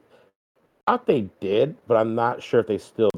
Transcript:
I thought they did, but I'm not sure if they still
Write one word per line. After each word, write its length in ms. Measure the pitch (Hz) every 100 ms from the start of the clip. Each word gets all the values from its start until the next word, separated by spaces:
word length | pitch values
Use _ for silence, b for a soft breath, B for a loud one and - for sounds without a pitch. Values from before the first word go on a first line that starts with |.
| _ b b _ _ _ _ _ -
I 60 |
thought 140 | 240 -
they 220 | 151 95 -
did, 360 | 95 104 143 - -
but 100 | 113
I'm 180 | 113
not 280 | 113 117 120
sure 180 | - 120
if 60 | 110
they 120 | 101
still 320 | - - 107